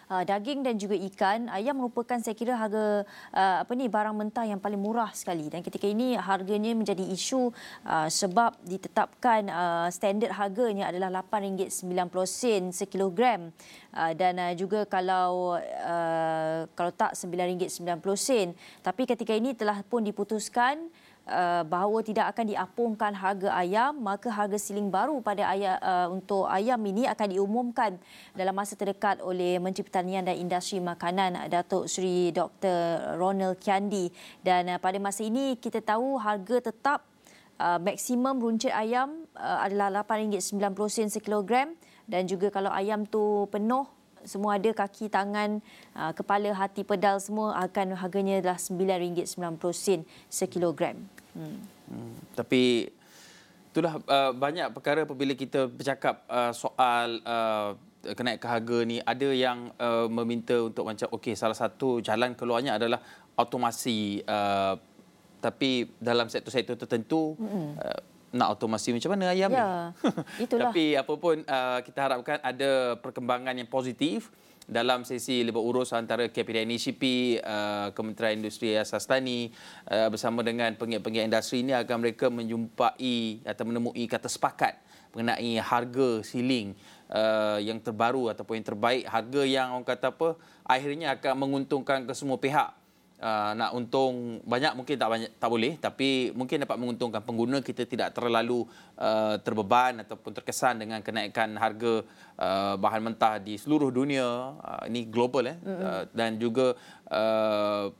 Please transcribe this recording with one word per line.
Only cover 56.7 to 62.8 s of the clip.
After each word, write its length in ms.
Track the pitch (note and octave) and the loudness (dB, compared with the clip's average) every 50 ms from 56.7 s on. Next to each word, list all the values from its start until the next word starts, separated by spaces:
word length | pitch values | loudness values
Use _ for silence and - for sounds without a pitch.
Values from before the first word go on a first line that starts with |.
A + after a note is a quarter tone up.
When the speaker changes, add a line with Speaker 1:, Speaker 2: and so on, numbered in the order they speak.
| - - B2+ B2 A#2+ A#2+ A#2+ A#2 A#2 A2 - | 2 4 4 4 4 4 2 0 -2 -4 -4
Speaker 2:
uh, 480 | A#2 A#2 A#2 A2+ A2+ A2 G#2+ G#2 G#2 G2 - - - - _ - - G#2 | -2 0 2 2 2 2 2 0 -2 -4 -6 -12 -20 -20 _ -12 -8 -6
kenaikan 400 | - A#2+ B2 A2+ - - A#2+ A#2+ | -2 -2 -2 -2 -2 -2 0 0
harga 220 | A#2 A2+ A#2 A#2+ A#2 A#2 | 0 0 2 2 2 2
ni. 160 | A2+ A#2 A#2+ - | 0 -2 -2 -2
Ada 240 | - A#2+ B2+ C#3 C#3 C3+ | -2 0 0 2 2 2
yang, 400 | B2+ B2+ B2+ B2 A#2+ A#2+ A#2 - | 2 2 2 0 -2 -8 -12 -6
uh, 320 | - A#2+ A#2+ A#2 A#2 A#2 | -2 0 2 2 2 2
meminta 480 | A2+ A2+ A#2 A#2 A2+ A#2+ A#2+ A2+ - B2 A#2+ A#2 | 2 0 0 0 0 -2 -2 0 2 2 2 2
untuk 240 | A2+ G#2+ - - | 0 -2 -4 -4
macam, 240 | A2 G#2+ G2+ B2 - | -4 -4 -4 -4 -4
"Okey, 240 | - A2 - B2 A2 | -4 -4 -4 -4 -2
salah 240 | - - A2 A2 - | 0 0 0 0 0
satu 400 | A#2 G#2+ - - C#3 C3 B2 A#2+ | -2 -4 -2 0 0 0 2 0
jalan 400 | G2+ - A2 A2 B2 B2 A#2+ - | 0 0 2 2 2 0 0 -2
keluarnya 400 | B2 A#2+ A#2 A#2+ C3 C#3+ A2 | -2 0 0 2 2 0 0
adalah 240 | A2 | 2